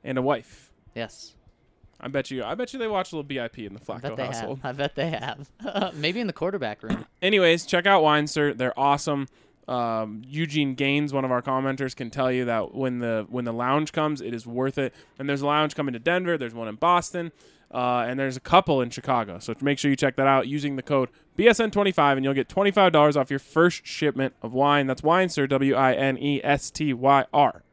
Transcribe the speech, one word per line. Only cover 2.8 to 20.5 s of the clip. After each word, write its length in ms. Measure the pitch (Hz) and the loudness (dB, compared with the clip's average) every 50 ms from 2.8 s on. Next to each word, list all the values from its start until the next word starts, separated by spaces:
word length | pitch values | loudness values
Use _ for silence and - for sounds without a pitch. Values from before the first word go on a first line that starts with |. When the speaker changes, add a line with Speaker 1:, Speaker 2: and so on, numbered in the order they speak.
| 233 220 | -6 -4
Speaker 1:
watch 240 | 208 190 185 - | -2 -4 -4 -4
a 40 | - | -8
little 120 | 156 147 143 | -10 -8 -6
B 100 | 139 131 | -6 -6
I 100 | 117 113 | -6 -8
P 180 | - - 110 | -8 -12 -12
in 80 | 101 98 | -12 -12
the 60 | - | -14
Speaker 2:
I 40 | - | -12
Speaker 1:
Flacco 180 | - 107 - | -12 -12 -10
Speaker 2:
bet 140 | 139 120 110 | -10 -10 -8
they 100 | 123 131 | -8 -8
Speaker 1:
household. 340 | 120 123 117 113 - 139 135 | -8 -6 -8 -8 -8 -10 -10
Speaker 2:
have. 120 | 131 131 127 | -10 -10 -6
I 40 | 139 | -6
bet 160 | 139 143 - | -6 -6 -4
they 160 | - 135 170 | -4 -4 -4
have. 840 | 160 110 131 131 - 135 143 _ _ _ 214 269 - 196 196 180 165 | -4 -6 -8 -10 -10 -12 -16 _ _ _ -12 -6 -4 -4 -4 -4 -6
<laughs> 0 | |
Maybe 260 | 147 147 160 180 233 | -4 -4 -2 -2 -2
in 60 | 240 | -4
the 60 | 196 | -6
quarterback 500 | - - 160 185 196 190 131 110 104 _ | -4 -4 -4 -4 -4 -4 -6 -6 -8 _
room. 220 | - 113 - - - _ | -6 -6 -6 -6 -6 _
Speaker 1:
<clears throat> 100 | _ _ | _ _
Anyways, 440 | - 190 208 196 180 165 165 170 - | 0 2 4 6 6 6 4 4 2
check 200 | - - 175 175 | 0 0 2 4
out 160 | 202 196 180 | 6 6 6
Winester. 520 | 156 151 151 151 147 147 - 156 147 147 - | 6 6 4 4 2 0 0 0 0 0 0
They're 240 | 113 127 123 - - | 0 -2 -2 0 2
awesome. 480 | 135 143 143 143 - 160 147 139 135 - _ _ _ _ _ _ _ - | 2 2 2 2 0 -2 -2 -2 -4 -8 _ _ _ _ _ _ _ -6
Um, 540 | 127 123 120 117 113 113 110 107 107 107 120 | -4 -2 -2 -2 -2 -2 -4 -6 -8 -14 -14
Eugene 480 | 131 139 151 165 151 143 156 143 139 131 | -10 -4 -4 -4 -2 0 0 0 0 0
Gaines, 360 | 123 139 139 139 147 147 143 | -2 0 0 2 0 0 0
one 140 | 135 139 135 | -2 -2 0
of 40 | 131 | 0
our 120 | 127 123 | -2 -2
commenters, 520 | 120 139 131 131 135 135 135 131 139 131 - | 0 -2 -2 0 0 -2 -4 -4 -6 -8 -6
can 140 | - 131 113 | -10 -12 -8
tell 240 | - 139 131 127 | -4 -2 0 0
you 140 | 127 127 127 | 0 0 0
that 280 | 120 117 110 95 - - | 0 0 -2 -2 -4 -4
when 260 | 135 135 127 123 123 | -4 -4 -4 -2 -4
the, 260 | 120 117 113 110 104 - | -2 -2 -2 -2 -4 -4
when 160 | 120 127 120 | -6 -6 -6
the 80 | 120 | -4
lounge 400 | 113 117 120 127 139 151 156 147 | -4 -2 0 0 2 0 0 -2
comes, 300 | - 165 151 151 151 131 | -2 -2 -2 -2 -2 -6
it 100 | - 113 | -8 -8
is 140 | 120 117 110 | -10 -10 -10
worth 320 | 117 117 123 131 135 - 143 | -8 -4 -2 -2 -2 -2 -2
it. 160 | 135 123 _ - - _ _ - | -4 -4 _ -12 -20 _ _ -10
And 100 | 135 139 | -4 -4
there's 140 | 143 139 | -4 -2
a 40 | 139 | 0
lounge 280 | 143 147 151 151 147 - | 0 2 2 0 0 -2
coming 180 | - 147 139 | -4 -4 -4
to 60 | 123 117 | -6 -4
Denver. 400 | 117 165 175 180 185 175 170 151 | -2 0 0 0 0 -2 -2 -2
There's 160 | 131 117 113 | -4 -8 -8
one 140 | 117 113 110 | -8 -8 -8
in 80 | 104 | -4
Boston. 560 | 107 156 170 180 175 165 - - 180 170 165 _ _ _ _ _ _ _ _ | 0 2 4 4 2 0 -2 -8 -8 -8 -8 _ _ _ _ _ _ _ _
Uh, 360 | - 127 123 123 123 123 117 120 | -6 -2 0 0 0 0 0 -2
and 100 | 127 135 | -2 -4
there's 160 | 135 135 127 | -4 -4 -4
a 60 | 131 | -8
couple 400 | _ - 165 185 185 - 147 135 | _ 4 4 4 6 6 0 0
in 80 | 123 120 | 0 -2
Chicago. 500 | - - - - 131 120 113 98 87 92 | -6 -10 -4 -2 0 0 0 -4 -10 -12
So 140 | - - 113 - | -8 -10 -8 -4
make 180 | 135 143 143 - | -2 -2 -2 0
sure 120 | - 143 | 0 0
you 60 | 139 | 0
check 200 | - 156 135 123 | 2 0 -2 0
that 100 | - 135 | 2 2
out 220 | 139 135 135 107 | 4 4 4 2
using 280 | 123 | 0